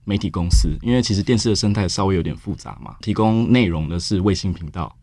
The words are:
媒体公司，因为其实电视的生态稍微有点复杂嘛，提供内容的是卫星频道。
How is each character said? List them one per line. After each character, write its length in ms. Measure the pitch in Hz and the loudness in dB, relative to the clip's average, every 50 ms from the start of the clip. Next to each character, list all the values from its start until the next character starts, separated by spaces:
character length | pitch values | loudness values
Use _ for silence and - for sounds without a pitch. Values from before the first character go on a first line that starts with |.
| - | -6
媒 100 | 98 98 | -2 -2
体 140 | 98 - 87 | -2 -2 -2
公 180 | - 90 85 87 | -2 -2 0 4
司， 260 | 87 - - 78 76 - - | 4 4 4 2 -2 -2 0
因 100 | 117 123 | 0 2
为 80 | 127 | 2
其 140 | 117 - 101 | 2 2 0
实 80 | 101 - | 0 2
电 120 | - 123 | 2 2
视 140 | 104 - 113 | 2 2 0
的 60 | 104 | 0
生 180 | - - 104 101 | 2 2 0 0
态 160 | 110 98 85 | 0 0 -2
稍 160 | - - 98 | -2 0 0
微 80 | 95 95 | 2 2
有 80 | 87 | 0
点 160 | 78 78 - | 0 -2 -6
复 160 | - - 101 - | -8 -8 -10 -10
杂 240 | - - - 50 - | -8 -10 -16 -16 -16
嘛， 160 | - - - - | -16 -18 -16 -10
提 140 | - 107 101 | -6 -4 0
供 360 | 101 110 110 113 113 117 85 | 2 2 2 4 2 4 4
内 140 | 120 123 113 | 4 4 4
容 240 | 87 82 78 78 73 | 2 0 -2 -4 -4
的 100 | 85 87 | -4 -4
是 220 | - - 104 92 | -2 -2 0 2
卫 120 | 92 104 95 | 2 2 0
星 200 | - - 95 82 | 0 -2 -4 -4
频 160 | - 85 73 | -4 -8 -10
道。 260 | - 92 76 - - - | -8 -8 -8 -8 -10 -20